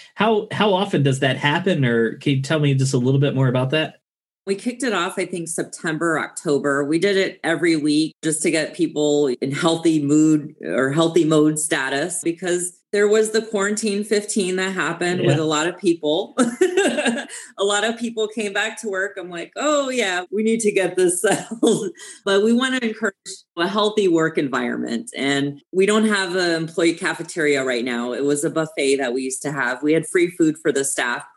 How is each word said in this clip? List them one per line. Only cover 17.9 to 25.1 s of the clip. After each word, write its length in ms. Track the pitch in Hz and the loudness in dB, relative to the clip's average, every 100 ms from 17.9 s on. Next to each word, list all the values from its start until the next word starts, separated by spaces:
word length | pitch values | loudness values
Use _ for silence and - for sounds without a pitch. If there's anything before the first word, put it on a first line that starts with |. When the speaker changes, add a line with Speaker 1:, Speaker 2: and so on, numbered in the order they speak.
| 233 | -2
Speaker 2:
people 280 | 233 226 214 | -6 -4 -4
came 260 | 233 208 | -4 -6
back 260 | 202 220 233 | -4 -4 -6
to 80 | 226 | -6
work. 280 | 190 196 196 | -4 -6 -8
I'm 100 | 180 | -10
like, 220 | 175 - - | -10 -10 -4
"Oh, 340 | 277 294 269 | 0 0 0
yeah, 340 | 254 202 180 180 | -2 -2 -2 -4
we 100 | 190 | -2
need 160 | 220 226 | 0 2
to 100 | 208 | 2
get 240 | 190 175 180 | 2 0 2
this 260 | 185 175 | 2 2
<laughs> 0 | |
settled." 680 | 208 180 - 226 233 180 196 - - - 202 | 0 0 -4 0 2 2 0 -8 -16 -10 0
But 180 | 196 | 2
we 100 | 220 | 4
wanna 260 | 233 262 254 | 4 2 0
encourage 340 | 233 214 220 - - - _ - | -2 -4 -6 -6 -12 -16 _ -4
a 100 | 175 | -2
healthy 400 | 208 208 214 190 | 0 0 2 4
work 300 | 165 160 160 | 4 2 0
environment. 760 | 143 127 123 120 120 117 - | -2 -2 -2 -2 -4 -4 -6